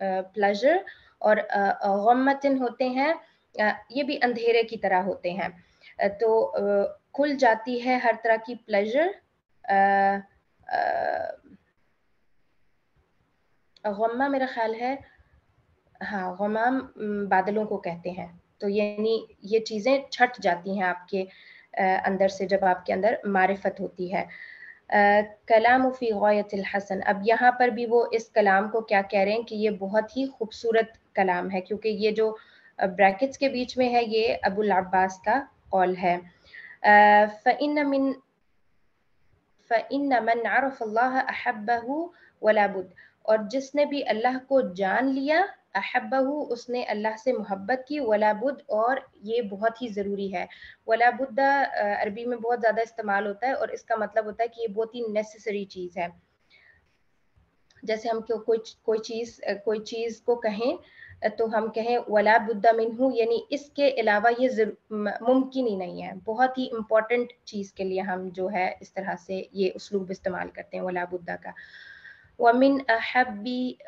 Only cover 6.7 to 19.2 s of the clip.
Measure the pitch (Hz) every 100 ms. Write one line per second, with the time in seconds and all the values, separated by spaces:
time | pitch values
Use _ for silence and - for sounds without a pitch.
6.7 | 202 202 - _ - 294 277 240 226 254
7.7 | 240 247 247 240 220 233 220 233 233 -
8.7 | 202 214 269 359 - _ _ _ _ -
9.7 | 196 196 196 196 196 196 _ _ _ -
10.7 | - - - - - - - - 196 _
11.7 | _ _ _ _ _ _ _ _ _ _
12.7 | _ _ _ _ _ _ _ _ _ _
13.7 | _ 214 202 226 240 277 269 254 247 226
14.7 | 226 247 277 - _ _ _ _ _ _
15.7 | _ _ - 190 202 180 180 208 220 240
16.7 | 262 - - 214 208 196 190 190 214 214
17.7 | 196 175 170 180 180 175 - _ - 202
18.7 | 208 208 208 220 226